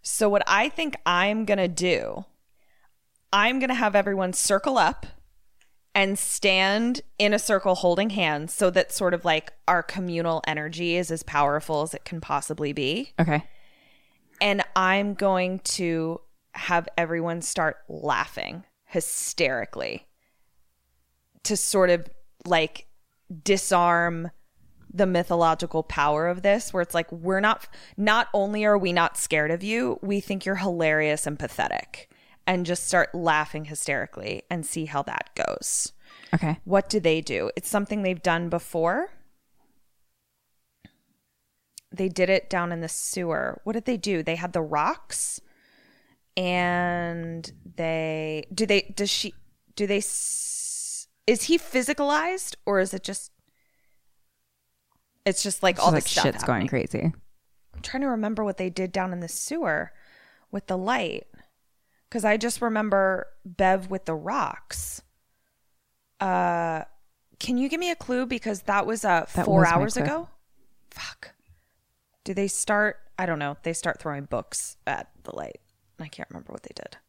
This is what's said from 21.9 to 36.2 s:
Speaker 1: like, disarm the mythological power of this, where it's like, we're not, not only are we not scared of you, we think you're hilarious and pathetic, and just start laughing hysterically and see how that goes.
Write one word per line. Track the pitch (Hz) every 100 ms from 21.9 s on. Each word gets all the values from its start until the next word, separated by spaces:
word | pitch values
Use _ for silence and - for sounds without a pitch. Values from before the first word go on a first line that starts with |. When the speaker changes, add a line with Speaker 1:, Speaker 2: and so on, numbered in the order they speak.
| 175 - - - _ 175
Speaker 1:
like, | 170 156 - - - _ _ _ 165
disarm | 196 190 - 180 175 170 170 165 165 - _ _ - - -
the | 180 190
mythological | 175 175 170 165 160 175 160
power | 160 - 143 151 170
of | 180
this, | 202 208 -
where | 185
it's | 175
like, | 170 165
we're | 170 170 190
not, | 214 - - - - -
not | 208 220 233 202
only | 196 214 214
are | 208
we | 190
not | 175 170 -
scared | - 156 151
of | 170
you, | 196 233 254 -
we | 196 202
think | - 190 190
you're | 190
hilarious | 196 175 160 156 151 151 156
and | 147
pathetic, | 143 - - - - - - _ _ - -
and | 185 170
just | 175 -
start | 180 151
laughing | 170 165 151 151 156 151
hysterically | 151 - 139 - - 104 - _
and | 175 151
see | 170 156
how | 147
that | 143 - - -
goes. | - - - - - - - -